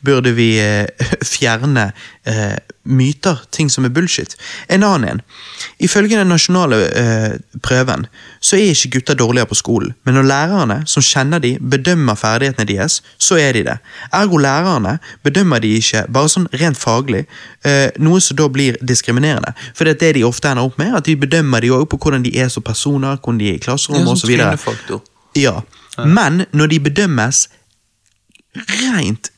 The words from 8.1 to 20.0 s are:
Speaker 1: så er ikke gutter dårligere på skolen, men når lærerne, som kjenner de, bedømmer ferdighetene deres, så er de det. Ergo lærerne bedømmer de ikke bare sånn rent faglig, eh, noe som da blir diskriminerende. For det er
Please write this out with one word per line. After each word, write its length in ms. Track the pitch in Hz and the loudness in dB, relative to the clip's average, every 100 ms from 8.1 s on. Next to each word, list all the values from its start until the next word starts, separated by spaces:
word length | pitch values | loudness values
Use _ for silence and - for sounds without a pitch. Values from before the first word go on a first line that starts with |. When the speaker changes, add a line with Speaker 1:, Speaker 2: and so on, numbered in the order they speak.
| - - - | -12 -20 -6
Speaker 1:
så 160 | - 196 | 0 2
er 160 | 208 | 4
ikke 220 | 151 131 127 | 2 0 -2
gutter 180 | - 139 | -2 0
dårligere 300 | 117 123 117 | 2 2 0
på 60 | - | -2
skolen, 360 | - 113 - - - | 0 -2 -2 -4 0
men 100 | 131 | 4
når 140 | 135 | 4
lærerne, 480 | 135 160 202 131 101 156 | 2 2 0 0 -2 -2
som 160 | - | 0
kjenner 380 | 135 - 135 170 | 0 0 0 0
de, 140 | 127 123 | 0 -2
bedømmer 560 | 123 139 135 175 135 104 | -2 0 2 2 2 0
ferdighetene 520 | 110 113 139 127 107 | 0 0 0 -2 -2
deres, 300 | 98 131 - - _ | -2 -2 -4 -6 _
så 160 | - 175 | 0 2
er 160 | 143 | 2
de 100 | 127 | 0
det. 140 | - - - - - | -2 -6 -10 -20 -6
Ergo 240 | 170 208 170 | 0 2 2
lærerne 600 | 139 139 180 151 98 147 - - - | 2 2 0 0 0 -4 -8 -6 -2
bedømmer 340 | 143 190 127 | 2 2 2
de 140 | 110 110 | 2 0
ikke 240 | 110 110 - | 0 -2 -2
bare 240 | 117 151 | 0 0
sånn 160 | 185 170 | 0 -2
rent 260 | 131 165 131 | 0 -2 0
faglig, 460 | - 113 139 98 - - - - 147 | -2 -2 -2 -4 -6 -14 -20 -6 0
eh, 240 | 139 135 - | 2 0 2
noe 220 | 156 180 | 2 4
som 160 | - 139 | 2 0
da 80 | 151 | 0
blir 300 | 131 135 113 | 2 0 -2
diskriminerende. 720 | 127 123 - 117 151 135 - - 127 | -2 -2 0 0 0 0 -4 -10 -16
For 100 | - | -2
det 140 | 160 | 0
er 80 | 151 | 2